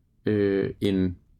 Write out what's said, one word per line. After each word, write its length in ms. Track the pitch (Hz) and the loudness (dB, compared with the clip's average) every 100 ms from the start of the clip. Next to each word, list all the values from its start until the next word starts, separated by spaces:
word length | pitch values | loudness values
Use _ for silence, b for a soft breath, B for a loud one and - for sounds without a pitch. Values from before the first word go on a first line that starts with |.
| _ _ 104 | _ _ -2
øh, 440 | 104 101 98 - - | 0 2 0 -2 -2
en, 360 | 101 95 92 87 _ | 0 0 0 -4 _